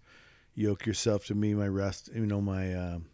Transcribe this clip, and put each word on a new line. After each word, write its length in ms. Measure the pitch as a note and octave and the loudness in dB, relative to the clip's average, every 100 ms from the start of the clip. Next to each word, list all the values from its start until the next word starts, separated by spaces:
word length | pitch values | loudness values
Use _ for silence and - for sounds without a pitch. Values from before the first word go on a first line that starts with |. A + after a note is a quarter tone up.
| - - - - _ | -20 -20 -20 -20 _
"Yoke 320 | - G#2 G2 A2 | -2 0 2 0
yourself 400 | G#2 A#2 G#2 - | 0 2 0 0
to 80 | |
me, 200 | G#2 G#2+ | 0 2
my 140 | G#2 G2+ | 2 2
rest," 420 | G2 G2 - - | 2 0 -4 -8
you 120 | A2+ G#2+ | -2 0
know, 140 | G2+ | 0
my, 320 | G2+ F#2+ F#2+ | 0 0 -2
uh, 260 | F#2 F2 E2+ D#2+ | -2 -4 -6 -10